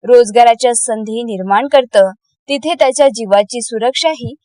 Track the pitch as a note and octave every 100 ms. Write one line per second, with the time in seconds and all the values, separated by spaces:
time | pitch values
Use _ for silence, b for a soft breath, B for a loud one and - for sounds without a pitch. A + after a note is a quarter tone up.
0 | G3 B3 A#3 G#3 A#3+ A#3 B3 A#3+ - A3
1 | A3 A3+ A#3+ G3 F#3+ G3+ C#4 C#4 A#3+ G#3
2 | F#3+ G3 _ _ _ C#4 D4+ E4+ C4+ C4
3 | C#4 A3 A3 G3+ G#3 A#3+ A3+ A3 A#3 C4+
4 | E4 D#4 A#3 D4